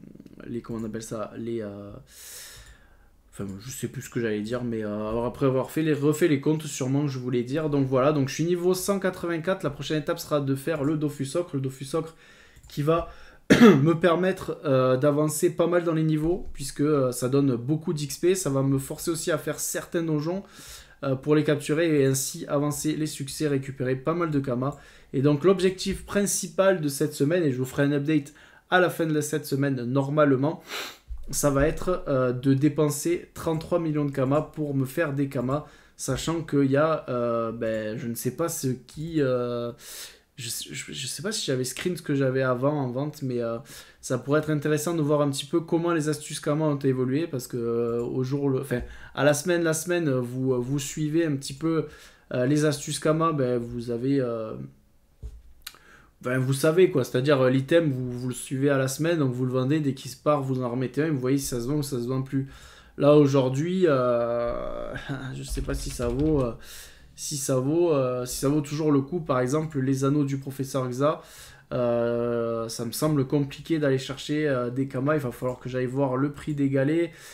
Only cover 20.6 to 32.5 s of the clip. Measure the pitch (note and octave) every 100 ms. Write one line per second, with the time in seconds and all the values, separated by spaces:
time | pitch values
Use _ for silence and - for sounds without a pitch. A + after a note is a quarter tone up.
20.6 | - - - - C#3 C3+ D3 D3+ D3+ C#3
21.6 | C#3 D3+ E3+ D3 C3+ C3+ - E3 - D3
22.6 | D3 C#3+ D3+ D3 D3+ - C3+ - D3+ C#3
23.6 | C3+ B2+ B2+ C3 D#3+ E3+ E3 C#3+ C#3 A#2+
24.6 | C3 D3+ - - - C#3 C#3 C#3+ E3 F#3
25.6 | F#3 F#3 G3 F3+ - G3+ G3 - F3 E3+
26.6 | F#3+ F#3+ D3 C#3 D3+ - C#3+ F3+ D#3 B2+
27.6 | B2+ - C#3+ C#3+ C#3+ D#3 C#3 - - -
28.6 | - F3+ E3+ E3+ D#3+ D3+ D3 D3+ - C3+
29.6 | C#3+ B2+ A#2+ C3+ C#3 D3+ D3 B2+ C#3+ E3+
30.6 | - - - - - - - C3+ D3 C#3
31.6 | D3 D#3+ - F3+ - C3+ B2+ B2 C#3